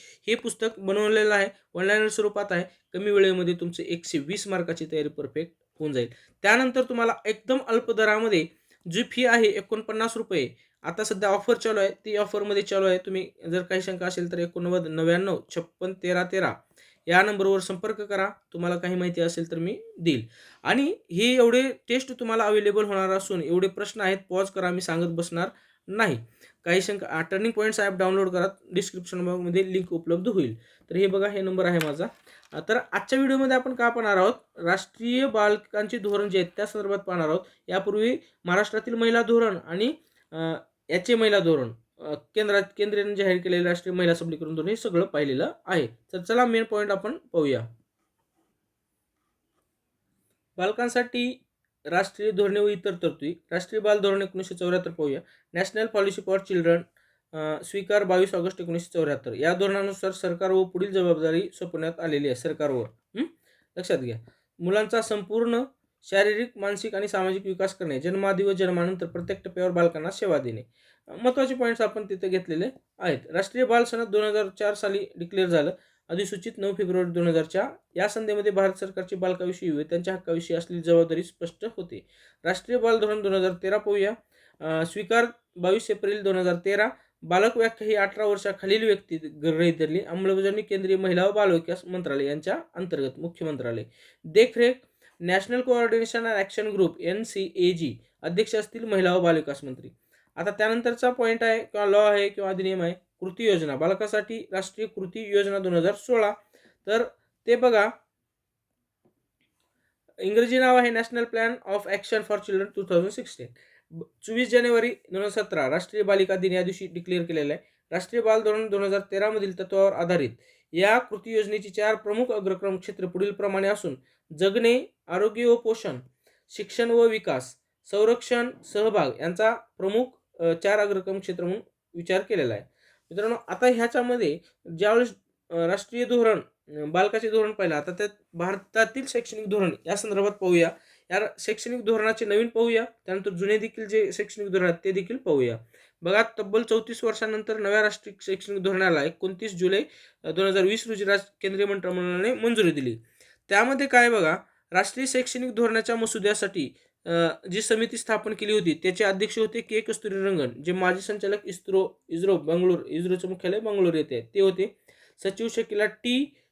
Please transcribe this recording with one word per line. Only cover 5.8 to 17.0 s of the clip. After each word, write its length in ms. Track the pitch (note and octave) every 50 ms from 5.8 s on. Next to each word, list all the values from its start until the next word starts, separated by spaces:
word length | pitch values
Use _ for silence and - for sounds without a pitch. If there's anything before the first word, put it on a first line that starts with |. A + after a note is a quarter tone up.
| D#3 D3+
जाईल. 180 | C#3 B2+ A#2 A2+ - - _ _ _ _
त्यानंतर 400 | - G3+ A3 B3 C4 B3+ B3 C4
तुम्हाला 320 | B3+ B3+ B3 A#3 A#3 A#3 - - -
एकदम 320 | G#3 G#3+ G#3+ - - C4 B3+ B3+
अल्प 240 | - A3+ A#3+ B3 -
दरामध्ये 560 | A3+ G#3 A3 G#3+ G#3+ G#3+ A3+ A3+ G3+ D#3+ D#3+ E3+ _ _ _ _ _ _ - F3
जी 120 | E3 G#3+ B3
फी 220 | B3 - A#3+ B3+
आहे 220 | A#3+ B3 A#3 A3+
एकोणपन्नास 640 | G#3 - G3 F#3+ - A3+ A3 A3 - G#3+ A3 A3 A3+ -
रुपये, 580 | A3 A3 - F#3+ D#3 B2+ A#2 - _ _ _ _ _ -
आता 200 | D3+ E3+ G#3+ G#3+
सध्या 260 | - A3 F#3+ G#3+ G3
ऑफर 240 | F#3+ A#3 G3 - A3
चालू 260 | G#3 - A3 G#3+ G3+
आहे, 100 | G3 G3
ती 260 | - _ - A3 G#3
ऑफरमध्ये 460 | G#3 G#3 G3 - G#3 G3+ G#3 G3+ G3
चालू 240 | F#3+ - G3 G3 F#3+
आहे. 120 | F#3+ F#3
तुम्ही 340 | F#3 F#3 G3 F#3+ F#3+ F3+ - _ _ - E3+
जर 100 | E3+ F3+
काही 200 | F3+ - F#3+ F#3
शंका 240 | F3 G3 F#3 F3 F3+
असेल 260 | F3+ F3 F3+ F3 E3+
तर 60 | F3+ F3
एकोणनव्वद 480 | E3+ E3+ - F3+ F3 F3 F3+ F3+ E3+
नव्याण्णव 540 | D#3+ D#3 D#3+ D#3+ E3+ E3+ F3+ F#3+ G3 E3+ - - - -
छप्पन 380 | E3+ E3+ - _ - F#3 F#3 F#3+
तेरा 300 | - - F3+ F3+ F3+ F#3
तेरा 300 | F3+ F#3+ F#3+ F3 B2+ G#2 - _ _ _ _ - _ _ _